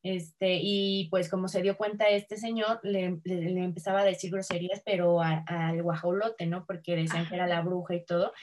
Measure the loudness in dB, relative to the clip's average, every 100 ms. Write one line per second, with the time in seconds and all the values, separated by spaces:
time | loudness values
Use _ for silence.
0 | -4 -4 -6 _ 0 2 2 2 2 0
1 | 2 0 0 -2 0 0 0 0 -2 2
2 | 4 4 0 -8 -4 -2 0 -2 0 0
3 | 0 -2 -4 -2 0 0 -2 -4 0 2
4 | 2 2 -4 -4 -4 -4 -4 -6 -2 2
5 | 4 4 4 0 -2 -2 0 0 0 0
6 | 0 0 0 -2 -2 -4 -6 -10 -2 0
7 | 0 -2 -2 -2 0 0 0 -2 -2 -4
8 | -2 0 0 -2